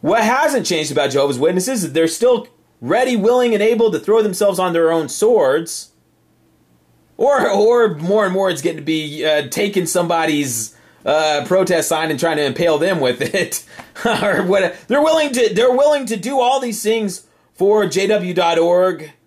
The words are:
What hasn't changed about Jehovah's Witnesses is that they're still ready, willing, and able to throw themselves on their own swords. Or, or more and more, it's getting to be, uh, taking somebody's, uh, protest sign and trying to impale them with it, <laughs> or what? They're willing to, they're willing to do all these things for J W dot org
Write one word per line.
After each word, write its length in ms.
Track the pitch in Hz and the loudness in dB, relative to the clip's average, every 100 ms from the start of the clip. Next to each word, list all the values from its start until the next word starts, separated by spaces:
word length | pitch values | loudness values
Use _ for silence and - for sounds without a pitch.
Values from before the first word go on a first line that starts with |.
What 220 | - 220 | 0 2
hasn't 420 | 220 262 302 277 165 | 2 2 0 0 -2
changed 260 | 170 147 | -4 -2
about 200 | 143 139 | -2 0
Jehovah's 280 | 135 143 127 | 0 0 0
Witnesses 400 | 156 185 185 262 | 0 0 -2 -4
is 40 | |
that 100 | 165 | -2
they're 140 | 143 165 | 0 0
still 400 | - 240 247 - _ _ _ | 2 2 2 -2 _ _ _
ready, 340 | 120 196 254 240 | -2 0 0 2
willing, 380 | 202 247 247 | 2 2 2
and 100 | 214 | 2
able 280 | 214 226 226 | 2 2 2
to 80 | 160 | 0
throw 220 | - 220 | 0 2
themselves 380 | 214 180 202 180 | 2 0 0 0
on 140 | 185 | -2
their 180 | 170 165 | 2 2
own 160 | 165 151 | 0 -2
swords. 840 | - 214 226 139 147 170 - - _ _ _ _ _ _ _ _ _ _ _ _ - | -2 2 4 2 0 -2 -12 -16 _ _ _ _ _ _ _ _ _ _ _ _ -2
Or, 340 | 262 277 226 | 2 2 2
or 460 | 196 214 240 226 156 | 2 2 4 2 0
more 300 | 170 208 202 | -2 0 0
and 80 | |
more, 160 | 185 190 | 0 -2
it's 120 | 165 | -2
getting 180 | 160 160 | -4 -6
to 40 | |
be, 400 | 147 160 151 151 | -4 -4 -4 -6
uh, 240 | 147 151 139 | -2 -2 -2
taking 380 | - 202 202 170 | -4 -2 -2 -2
somebody's, 920 | 180 170 170 160 147 139 113 110 _ _ _ - | -2 0 0 0 -2 -2 -6 -10 _ _ _ -2
uh, 380 | 151 156 147 131 | 0 2 -2 0
protest 440 | 185 180 170 156 | 0 2 0 0
sign 200 | 156 160 | -2 -2
and 100 | 147 | -2
trying 180 | 165 151 | -2 0
to 60 | |
impale 340 | 143 127 170 151 | -2 0 0 2
them 220 | 170 175 | 0 0
with 220 | 131 123 | -2 -2
it, 440 | - 196 165 - - - - | -4 -4 -4 -8 -12 -20 -20
<laughs> 200 | - 240 | -6 -4
or 380 | 214 208 185 | -2 -2 -2
what? 320 | 180 196 180 - - | 0 0 0 -4 -2
They're 160 | 262 | 0
willing 280 | 311 320 294 | 2 2 0
to, 200 | 247 220 | 0 0
they're 220 | 180 247 247 | 2 2 4
willing 300 | 294 294 254 | 2 2 -2
to 100 | 226 | -6
do 220 | 185 277 | -4 0
all 200 | 247 269 | 0 0
these 220 | 247 214 | -2 -4
things 460 | 202 226 208 175 _ _ _ | -2 -2 -2 -8 _ _ _
for 340 | _ 190 214 190 | _ 2 2 2
J 200 | 160 196 | -2 0
W 260 | 208 180 | 0 0
dot 240 | 180 170 165 | 0 2 2
org 540 | 170 175 185 165 156 - | 2 4 2 -2 -12 -20